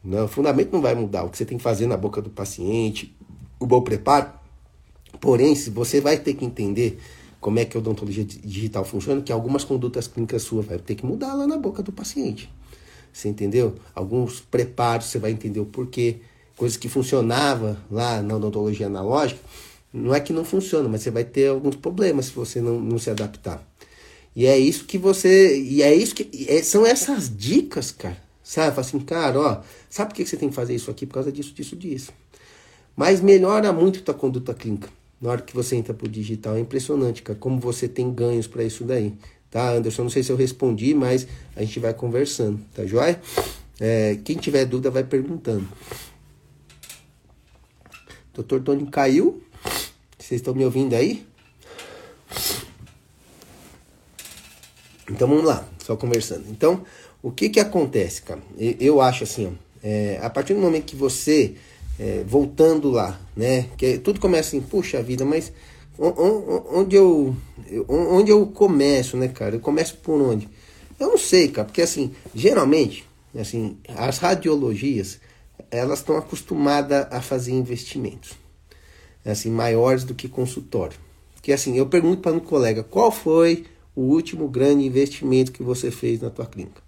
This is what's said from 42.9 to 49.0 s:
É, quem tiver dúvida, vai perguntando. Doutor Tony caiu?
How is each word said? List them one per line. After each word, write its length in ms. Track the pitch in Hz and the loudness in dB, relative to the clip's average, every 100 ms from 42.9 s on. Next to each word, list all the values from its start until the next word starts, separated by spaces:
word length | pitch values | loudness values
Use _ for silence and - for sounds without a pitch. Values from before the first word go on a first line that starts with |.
| 113 151 175 - - - - - - | 2 2 0 -4 -4 -4 -10 -20 -4
É, 380 | 110 113 107 104 | 0 2 2 -2
quem 120 | - 160 | -4 -4
tiver 280 | - 143 | 0 2
dúvida, 260 | 131 127 131 | 2 0 0
vai 140 | 131 | -2
perguntando. 600 | 131 135 131 165 - 104 95 - - - - - _ _ _ _ _ - - - _ _ _ _ _ _ _ _ - - - - _ | 0 -2 -2 -6 -4 -4 -6 -12 -16 -16 -18 -20 _ _ _ _ _ -20 -20 -20 _ _ _ _ _ _ _ _ -20 -20 -20 -20 _
Doutor 300 | - - 135 | -14 -4 -2
Tony 240 | 131 143 143 | 0 -2 -2
caiu? 560 | - | 0